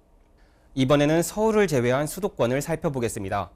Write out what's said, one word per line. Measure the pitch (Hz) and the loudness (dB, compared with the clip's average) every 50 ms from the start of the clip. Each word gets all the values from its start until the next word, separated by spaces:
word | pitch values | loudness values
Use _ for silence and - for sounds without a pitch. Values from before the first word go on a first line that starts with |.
| _ _ _ _ _ _ _ _ _ _ _ _ _ _ - | _ _ _ _ _ _ _ _ _ _ _ _ _ _ -2
이번에는 | 135 131 127 147 143 147 147 160 170 | -2 2 4 4 4 4 4 2 2
서울을 | 165 - - 208 214 220 214 214 202 170 | 0 -2 -2 0 0 2 4 2 2 2
제외한 | 151 123 117 120 127 139 151 147 | 2 0 2 2 0 0 -2 -4
수도권을 | - 190 - - - - 127 117 127 143 | -6 -6 -6 -6 -2 -2 0 0 0 -2
살펴보겠습니다. | 143 165 160 151 - 165 135 131 117 107 - 117 98 95 104 101 90 - - | -2 -4 -6 -4 -4 -4 -2 -2 -2 -4 -4 -6 -6 -4 -4 -4 -6 -6 -12